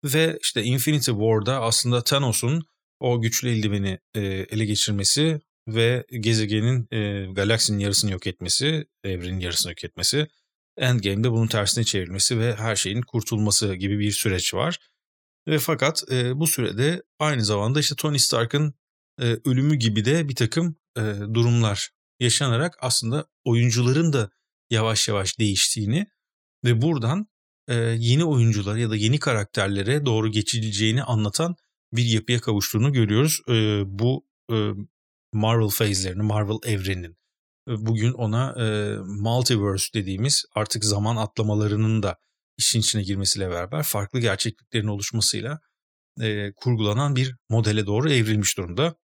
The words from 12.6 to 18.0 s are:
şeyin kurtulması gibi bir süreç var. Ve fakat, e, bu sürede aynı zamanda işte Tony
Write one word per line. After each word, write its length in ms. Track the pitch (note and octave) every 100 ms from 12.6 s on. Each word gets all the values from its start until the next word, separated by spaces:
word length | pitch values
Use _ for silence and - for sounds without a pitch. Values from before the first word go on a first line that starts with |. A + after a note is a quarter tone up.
| A2 G#2+
şeyin 260 | F#2 G#2+
kurtulması 760 | A#2+ A#2+ - A2 G#2+ G#2 G#2 F#2
gibi 240 | G2 G#2
bir 120 | G#2
süreç 420 | G#2 A2 F#2 -
var. 260 | F#2+ C#3 F3+ _ _ _ _ _ _ -
Ve 120 | D#3
fakat, 440 | B2+ D3 C3+ D#3+ -
e, 280 | B2+ B2 C3
bu 80 | D#3+
sürede 540 | - A2 G2 C#3 F3 - _
aynı 260 | D3+ C#3 G2+
zamanda 340 | G#2 G#2 C#3
işte 160 | C#3+
Tony 240 | D3